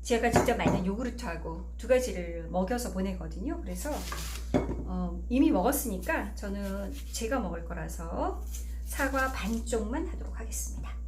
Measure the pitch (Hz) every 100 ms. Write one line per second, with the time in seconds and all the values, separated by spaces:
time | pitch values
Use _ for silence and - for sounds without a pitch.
0 | - 233 233 - - 233 202 - 185 202
1 | 247 - 233 165 - 165 - - - 254
2 | 247 185 170 170 160 170 185 240 202 180
3 | 190 185 165 170 220 339 190 180 285 277
4 | - - - - - - - - - 180
5 | 180 180 - 247 320 196 196 285 233 185
6 | - 311 202 - 202 196 202 196 196 190
7 | - - 226 269 196 165 165 175 160 -
8 | 165 202 330 381 - - - - - -
9 | 277 269 262 254 190 226 - 226 208 277
10 | 370 - - - 226 - - - - -